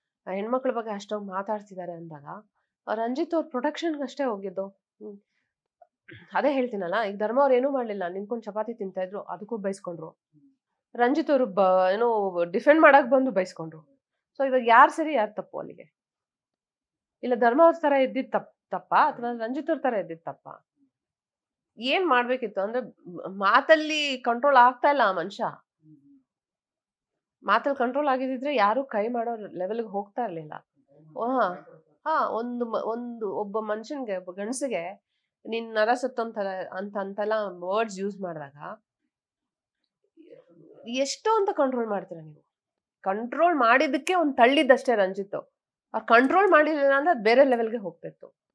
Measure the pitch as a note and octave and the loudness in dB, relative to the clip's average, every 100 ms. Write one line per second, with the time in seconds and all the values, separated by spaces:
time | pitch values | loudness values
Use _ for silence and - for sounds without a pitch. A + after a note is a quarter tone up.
0 | _ _ F3 F#3+ A3 B3+ C4 A#3 A3 G3+ | _ _ -10 -8 -4 -2 -2 -4 -6 -10
1 | G3+ G#3 G3 F#3 G3 G#3+ G3+ F#3 F3 E3+ | -8 -10 -8 -8 -6 -8 -10 -14 -12 -12
2 | E3 D3+ D3 F#3+ A3 _ _ _ - G#3+ | -16 -16 -16 -18 -20 _ _ _ -8 -4
3 | A#3 B3+ E4 E4 D#4 B3 D4 D4+ E4 D4 | -4 -4 -2 -4 -4 -4 -4 -4 -6 -6
4 | B3+ - C4 G3+ G3 F3+ G3 - _ _ | -8 -6 -6 -4 -8 -8 -10 -12 _ _
5 | G#3+ G3+ _ _ _ _ _ _ _ _ | -18 -18 _ _ _ _ _ _ _ _
6 | - - F3 F3+ C4 C4+ B3 G#3 E3+ G3+ | -20 -20 -6 -2 0 0 -2 -4 -2 -2
7 | G#3 G3+ G#3+ B3 C#4 B3 C#4 C4+ A#3 G3+ | -2 -4 -2 2 4 4 2 -2 -4 -6
8 | F3 F#3+ G#3 A#3 A3 G3+ A3 A#3 G3 F#3 | -6 -8 -8 -10 -8 -8 -8 -8 -8 -6
9 | F#3 G3 - F3 G#3 A3+ G3 G3 - E3+ | -8 -8 -12 -14 -10 -8 -6 -8 -10 -14
10 | D#3+ - _ _ _ _ _ _ _ A#3 | -16 -20 _ _ _ _ _ _ _ 0
11 | A#3+ D4+ D#4+ C#4 B3 F#3+ F#3+ F#3 F#3 G3+ | 2 2 2 2 2 2 4 4 4 2
12 | A#3+ A3 G3 F3 F3 F#3 D4 D#4 D#4+ C4+ | 2 0 -2 -2 -2 2 4 8 8 8
13 | B3 C4 B3+ F#3+ F#3 - E3 D#3+ _ _ | 6 2 2 0 -4 -8 -14 -16 _ _
14 | _ _ _ - C4+ B3+ A#3 A3+ D#4 E4 | _ _ _ -4 0 2 6 8 8 4
15 | D#4 C#4+ G#3+ G#3 F#3 D3 C3+ B2 - _ | -2 0 -2 -4 -12 -12 -14 -18 -20 _
16 | _ _ _ _ _ _ _ _ _ _ | _ _ _ _ _ _ _ _ _ _
17 | _ _ A#3+ A#3+ A#3+ C4 E4 E4+ D4 C#4 | _ _ -4 2 2 6 6 6 2 2
18 | C4 G#3 C4 G#3 - _ _ F#3 - F3+ | 2 -2 -4 -6 -6 _ _ -12 0 2
19 | D4 - A#3+ A#3+ A3+ C4 - D4+ C4+ A3+ | 2 0 -8 -6 -6 -6 -4 -2 -2 -2
20 | E3+ E3 - C3+ D3+ - _ _ _ _ | -6 -10 -14 -14 -18 -20 _ _ _ _
21 | _ _ _ _ _ _ _ - B3 E4+ | _ _ _ _ _ _ _ -10 -2 0
22 | F4+ B3 A#3+ B3+ A3 G3 G3+ B3 - - | 2 2 2 -2 -4 -4 -4 -4 -8 -14
23 | - F3 - G3 G3 A#3+ C4+ D#4+ D4+ D#4 | -16 -12 -12 -2 2 4 6 4 4 -2
24 | C#4+ C4 B3 A#3 C#4+ C4 A#3+ B3+ C#4+ C#4+ | -2 -2 -2 0 6 8 8 6 2 4
25 | G#3+ F#3 F3+ - F#3 - _ _ D#3 D3 | 2 0 -4 -6 -6 -8 _ _ _ -20
26 | C#3 C#3 _ _ _ _ _ _ _ _ | _ _ _ _ _ _ _ _ _ _
27 | _ _ _ _ - G#3+ C#4+ C#4 A#3+ C4 | _ _ _ _ 0 0 0 -2 -2 0
28 | D4 C4 C4 C4 C4+ C4+ G3+ A#3 C#4 G#3+ | 0 0 -2 -4 -2 2 2 0 -2 -4
29 | A3 A#3+ A3+ A3+ F#3+ E3+ F#3 A3+ A3 G3 | -4 -4 -6 -8 -10 -8 -6 -6 -6 -8
30 | G3+ - A#3 E3 D3+ - - _ _ _ | -8 -8 -8 -8 -12 -16 -18 _ _ _
31 | D#3 D3+ A#3 C4 G3 F3+ - - _ _ | -18 -8 -4 0 0 -4 -14 -20 _ _
32 | D4+ D#4 A3+ G#3+ A#3+ A#3+ A#3 G#3+ - A#3 | -4 -2 -2 -4 -6 -6 -4 -4 -4 -6
33 | A#3+ A#3 G#3+ D#3 G#3 G#3+ G#3+ G#3+ A3 D4 | -10 -8 -6 -6 -6 -6 -6 -6 -8 -10
34 | A#3+ F#3 F3+ F3+ G#3 C4 C#4 F#3+ E3+ G3+ | -6 -8 -8 -10 -8 -6 -6 -6 -8 -14
35 | _ _ _ _ G#3+ A3+ A3+ A3 G#3+ C4 | _ _ _ _ -10 -8 -4 0 0 0
36 | C4 B3+ A3+ A3+ G3 F#3+ F3 F#3 G3+ G3+ | -2 -6 -6 -6 -6 -6 -10 -10 -8 -8
37 | G3 G3+ G#3 A3 G3+ F3+ F3+ G#3 A3+ F#3+ | -8 -6 -2 -2 -4 -8 -4 -2 -2 -6
38 | G3+ G3 F#3 D#3+ C#3 C#3+ E3 G#3+ _ _ | -8 -6 -10 -10 -14 -16 -16 -18 _ _
39 | _ _ _ _ _ _ _ _ _ _ | _ _ _ _ _ _ _ _ _ _
40 | _ _ - - _ - - - A3 B3+ | _ _ -20 -20 _ -20 -20 -20 -8 -4
41 | C4+ - A4 A4 G4+ E4+ C4+ B3 A3+ G3 | -4 -2 0 2 2 0 0 0 -4 -6
42 | F3 E3 D#3 D3+ _ _ _ _ _ _ | -8 -14 -18 -20 _ _ _ _ _ _
43 | F#3+ G3+ A#3+ C4+ E4+ D#4 A3+ B3+ D#4 C#4+ | -6 -4 -4 0 2 4 4 4 2 0
44 | D4+ F4+ D#4 C4 A#3+ C#4+ C4+ B3 C4 A3+ | 0 0 0 4 4 6 6 4 4 0
45 | F#3+ G3 G3 D3 - _ _ _ _ C3 | 0 -2 -8 -10 -12 _ _ _ _ -8
46 | - A#3 C4 E4+ G4+ D#4 D4+ D#4 C#4 C#4 | 4 6 6 4 6 6 4 2 2 2
47 | D4+ C#4 G#3 A#3+ C#4 A#3 A3+ A3+ F#3+ - | 2 2 4 6 6 4 0 -6 -10 -12
48 | E3 - - _ _ | -16 -18 -20 _ _